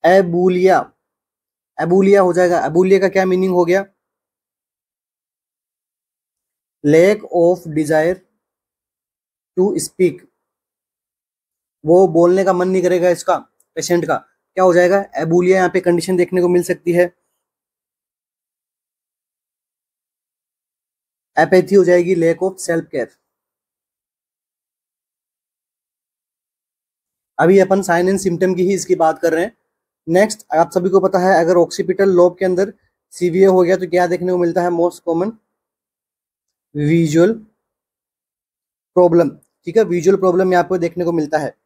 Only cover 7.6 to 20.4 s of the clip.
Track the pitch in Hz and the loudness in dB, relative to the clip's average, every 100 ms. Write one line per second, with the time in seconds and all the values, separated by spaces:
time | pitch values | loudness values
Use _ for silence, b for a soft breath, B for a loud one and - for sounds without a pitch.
7.6 | 170 151 147 156 160 180 _ _ _ _ | -4 -6 -2 0 -2 -4 _ _ _ _
8.6 | _ _ _ _ _ _ _ _ _ - | _ _ _ _ _ _ _ _ _ -2
9.6 | 190 180 - _ 180 151 _ _ _ _ | -2 -2 -8 _ -2 -2 _ _ _ _
10.6 | _ _ _ _ _ _ _ _ _ _ | _ _ _ _ _ _ _ _ _ _
11.6 | _ _ 147 175 190 165 175 185 190 180 | _ _ 2 4 4 4 2 2 0 0
12.6 | 180 185 180 180 180 170 - 160 - _ | 0 0 0 0 0 -2 -4 -6 -6 _
13.6 | _ - - 175 165 139 _ _ _ - | _ -12 -4 -2 -2 -6 _ _ _ 0
14.6 | 185 175 175 196 196 - 160 175 180 190 | 2 4 2 0 -4 -8 -2 0 2 0
15.6 | 180 180 175 175 165 185 175 185 175 180 | 0 -2 -2 -2 -2 -2 -2 -2 0 0
16.6 | 175 170 - 175 175 _ _ _ _ _ | -2 -6 -2 0 0 _ _ _ _ _
17.6 | _ _ _ _ _ _ _ _ _ _ | _ _ _ _ _ _ _ _ _ _
18.6 | _ _ _ _ _ _ _ _ _ _ | _ _ _ _ _ _ _ _ _ _
19.6 | _ _ _ _ _ _ _ _ | _ _ _ _ _ _ _ _